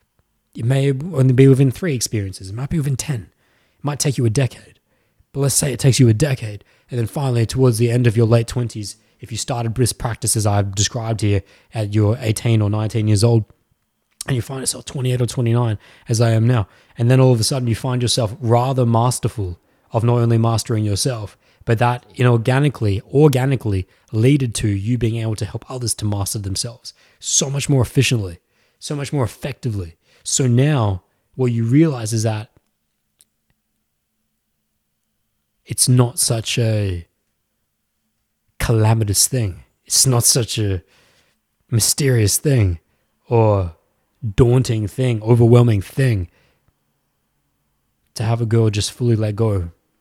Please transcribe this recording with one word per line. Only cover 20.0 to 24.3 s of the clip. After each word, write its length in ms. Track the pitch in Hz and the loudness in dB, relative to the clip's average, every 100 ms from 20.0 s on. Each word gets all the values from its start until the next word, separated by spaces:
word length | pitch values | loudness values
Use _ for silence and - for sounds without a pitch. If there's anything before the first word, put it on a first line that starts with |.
not 160 | 113 120 | 0 2
only 200 | 117 113 | 2 2
mastering 460 | 113 113 - 110 | 2 -2 -2 -2
yourself, 520 | 107 98 139 117 104 _ _ _ - | -2 -2 -4 -6 -10 _ _ _ -2
but 120 | 113 | 0
that 300 | 120 123 - | 0 -2 -8
inorganically, 880 | - 123 120 110 131 147 - 107 95 - | -2 2 2 2 0 0 0 -2 -2 -2
organically 720 | 139 151 127 131 135 110 98 90 _ _ | 2 4 4 0 -2 -2 -4 -4 _ _
leaded 420 | 110 123 | 0 2